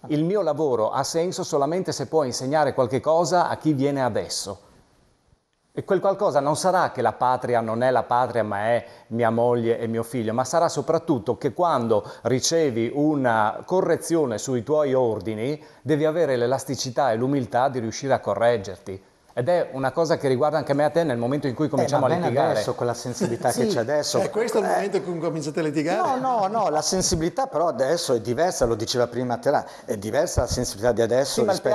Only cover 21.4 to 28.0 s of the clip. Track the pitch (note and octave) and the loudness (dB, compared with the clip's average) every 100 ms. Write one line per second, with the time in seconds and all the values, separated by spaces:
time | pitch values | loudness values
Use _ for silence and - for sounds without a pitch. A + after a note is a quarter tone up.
21.4 | C#3 A#2 D3+ C#3+ D3+ C#3 C3 E3+ E3+ A#2+ | -2 -2 -2 0 0 2 2 2 0 0
22.4 | C3 G#2 G#2 A#2+ A#2+ A#2 B2+ A#2+ F#3+ A#2 | 2 0 -2 -2 -2 -4 -6 -4 -4 0
23.4 | B2+ A#2+ A3+ G3 G#3+ D3+ C#3+ - F#3+ G#3 | 0 0 0 0 0 -2 0 0 0 -2
24.4 | A#3 A#3 F#3+ F3+ G3 F#3+ F3+ E3+ E3 D#3 | 0 0 0 0 0 -2 -4 -4 -4 -4
25.4 | D3+ D3+ D#3 D3 D3+ F#3+ E4+ C4 C4 A#3+ | -6 -2 -2 0 0 0 0 0 0 0
26.4 | F#3+ A3+ F#3+ D3+ D3 F#3+ F3+ D#3 E3 D#3+ | 0 0 0 0 0 0 0 0 -2 -2
27.4 | C4+ D3 E3+ B2 C3 E3+ | -2 0 0 2 2 0